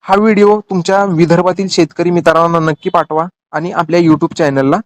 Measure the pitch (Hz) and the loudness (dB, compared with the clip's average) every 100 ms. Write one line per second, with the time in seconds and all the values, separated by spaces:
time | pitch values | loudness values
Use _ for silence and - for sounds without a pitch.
0 | - 196 214 208 208 214 - 190 165 196 | 0 2 2 4 4 2 -2 -6 -2 -2
1 | 202 165 165 170 180 180 190 - 160 - | 0 0 2 2 0 -2 -4 -2 -2 -2
2 | 175 175 165 160 170 170 160 151 185 175 | -2 0 2 2 0 0 -2 -4 -4 -2
3 | 151 156 170 _ _ - 170 165 160 170 | -2 -4 -6 _ _ -8 -6 -6 -2 0
4 | 170 151 165 - 156 135 135 175 | 2 2 0 -2 -2 0 0 -2